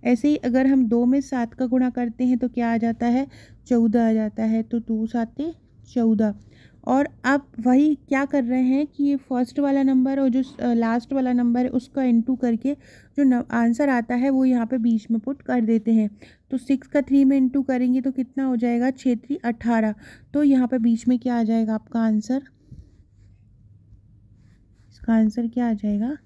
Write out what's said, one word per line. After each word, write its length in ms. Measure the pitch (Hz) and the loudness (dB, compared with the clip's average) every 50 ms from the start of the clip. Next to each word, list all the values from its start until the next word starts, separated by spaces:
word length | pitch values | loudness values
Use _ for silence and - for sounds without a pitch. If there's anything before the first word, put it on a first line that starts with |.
| 247 | 2
ऐसे 240 | 247 247 226 - 294 | 0 0 2 2 0
ही 80 | 302 | 0
अगर 300 | 294 - 247 233 262 262 | 0 -2 0 0 2 2
हम 200 | 269 277 269 254 | 4 4 2 2
दो 180 | 220 233 233 240 | 2 2 2 2
में 160 | 240 262 285 | 2 2 0
सात 340 | 269 - - 247 233 233 - | 0 -2 -4 -4 -4 -6 -4
का 120 | - 254 | -6 -4
गुणा 240 | 240 240 262 254 254 | -2 0 0 0 0
करते 340 | 247 - 247 233 226 - 254 | -2 -4 -6 -6 -4 -2 0
हैं 140 | 247 254 240 | 0 0 0
तो 100 | 254 247 | -2 -4
क्या 240 | - 247 233 233 233 | -4 -2 -2 -2 0
आ 40 | |
जाता 300 | 226 226 233 233 - 233 | 0 -2 -2 -4 -2 -2
है, 200 | 240 240 254 277 277 - - - - - - - | 0 0 0 -2 -4 -10 -20 -20 -20 -20 -20 -4
चौदह 420 | - 254 233 226 233 214 240 233 226 | 0 2 2 2 2 2 2 2 2
आ 40 | 220 | 2
जाता 320 | 220 214 214 - - 220 | 0 -2 -4 -4 -4 -2
है। 180 | 220 220 226 220 | 0 0 -2 -2
तो 160 | 220 - 233 | -2 -6 -6
दो 280 | 226 - 226 214 220 | -4 -4 -4 -4 -4
साते 460 | 220 - 240 226 233 - - 285 330 320 _ _ _ _ - - - - | -4 -4 -4 -6 -6 -6 -8 -8 -8 -8 _ _ _ _ -20 -20 -8 -4
चौदह। 400 | 247 233 226 220 202 220 208 202 - - - - - - - _ - - | 0 2 2 2 2 0 -2 -2 -6 -14 -20 -20 -20 -20 -20 _ -12 -4
और 240 | - 247 269 285 - - - - | -2 0 0 0 -2 -6 -6 -2
अब 220 | 247 277 285 277 _ - - | 0 0 0 -2 _ -14 -4
वही 340 | 220 247 254 269 294 311 302 | 0 2 2 4 4 2 0
क्या 300 | - - _ 277 269 277 | -2 -4 _ -2 -2 -2
कर 200 | 277 - 285 247 | -2 -2 -2 -2
रहे 180 | 233 254 254 254 | 0 -2 0 0
हैं 240 | 254 262 277 302 | 0 0 0 -2
कि 180 | 294 _ - 285 | -4 _ -4 -2
ये 120 | 285 285 | -2 -2
फर्स्ट 420 | 269 - _ 262 247 254 247 - - | -2 -4 _ -4 -4 -4 -4 -2 -2
वाला 240 | 285 277 277 277 269 | -2 0 0 2 2
नंबर 380 | 262 269 262 254 269 269 277 | 2 2 2 2 0 0 0
और 80 | 269 262 | 0 0
जो, 140 | 233 262 262 262 - - | 0 0 -2 -4 -8 -6
अ, 140 | - 247 240 | -4 -2 0
लास्ट 380 | 233 226 226 226 240 233 - 277 | 0 0 0 -2 -2 -4 -4 -4
वाला 200 | 269 262 254 247 | -2 -2 0 0
नंबर 280 | 240 247 240 233 240 | 0 0 0 0 0
है 80 | 247 254 | -2 -2
उसका 340 | - 254 233 - _ 277 262 | -2 -4 -6 -4 _ -2 0
into 380 | 254 233 233 226 240 262 247 | 2 2 2 2 0 -4 -2
करके 340 | 254 240 233 220 - 269 285 - - - - - - _ _ | -2 -2 -2 -2 -2 -4 -6 -6 -10 -20 -20 -20 -20 _ _
जो 60 | - 285 | 2 2
न-, 200 | 269 254 240 240 - | 4 4 2 0 -2
आंसर 380 | - 233 233 233 233 226 294 277 | -2 0 0 0 2 0 0 0
आता 260 | 262 240 233 - 247 | 0 0 -2 -2 -2
है 160 | 240 247 277 | -2 0 0
वो 140 | 269 262 262 | 2 2 2
यहाँ 220 | 262 254 247 226 | 2 2 0 0
पे 120 | 220 262 262 | -2 -4 -2
बीच 320 | 220 233 226 220 - - | 0 0 0 0 -2 -2
में 100 | 226 226 | -4 -4
पुट 220 | 208 - 277 285 - | -2 -6 -8 -8 -6
कर 180 | - 247 247 | -4 -2 0
देते 320 | 226 214 226 226 214 226 226 | 2 2 0 0 2 2 2
हैं। 180 | 220 214 208 208 - - - - _ _ _ | 2 2 0 -4 -12 -20 -20 -20 _ _ _
तो 80 | - 254 | -8 -8
सिक्स 300 | - - 269 262 269 - | -2 -2 -4 -4 -4 -4
का 120 | - 294 | -2 -2
थ्री 240 | 269 - 269 277 277 | -2 2 2 4 4
में 160 | 262 277 277 | 4 4 2
into 260 | 262 254 254 277 262 | 2 0 0 -2 -2
करेंगे 340 | - 262 247 254 247 247 262 | -2 -2 -2 0 0 0 0
तो 100 | 247 277 | -2 -4
कितना 340 | 262 - 254 - _ 269 269 | -4 -4 -8 -6 _ -4 -2
हो 120 | 262 254 | -2 -2
जाएगा, 340 | 233 233 240 233 233 240 262 | -2 0 0 0 0 0 -2
छः 260 | 269 262 - 262 247 | -2 -2 -2 -2 -2
थ्री 200 | 233 - - 277 | -2 -4 -8 -10
अठारह। 580 | 359 - 233 233 233 - 233 240 226 220 214 208 - - - - - - _ - | -6 -4 -6 -6 -4 -2 0 0 2 0 0 -4 -6 -14 -20 -20 -20 -20 _ -2
तो 80 | 285 302 | 2 2
यहाँ 260 | 285 277 254 254 233 | 4 4 4 2 0
पे 100 | - 254 | 0 0
बीच 300 | 226 233 233 226 - 247 | 2 2 0 2 2 0
में 100 | 254 240 | 0 0
क्या 200 | - 254 240 233 | 0 -2 -2 0
आ 40 | 233 | 0
जाएगा 320 | 214 226 226 226 214 220 | 0 0 0 0 -2 -2
आपका 260 | 214 - - - 233 | -6 -6 -6 -4 0
आंसर, 420 | 226 226 220 214 214 - 254 277 285 - _ _ _ - - - - - _ _ - _ _ _ - - - _ - _ - - - - - - _ _ - - _ _ - - _ _ - _ _ - - _ _ _ _ _ - _ | 0 2 0 0 -2 -2 -4 -4 -4 -10 _ _ _ -20 -20 -20 -20 -20 _ _ -20 _ _ _ -20 -20 -20 _ -20 _ -20 -20 -20 -20 -20 -20 _ _ -20 -20 _ _ -20 -20 _ _ -20 _ _ -20 -20 _ _ _ _ _ -20 _
इसका 240 | - - - - 226 | -20 -12 -4 0 2
आंसर 340 | 226 220 214 214 - 233 226 | 2 2 2 0 -2 -6 -4
क्या 220 | 226 247 240 233 | -4 -2 -2 -2
आ 20 | 226 | -2
जाएगा 440 | 208 - 208 208 202 220 247 302 - _ | -4 -4 -4 -4 -2 -4 -4 -6 -8 _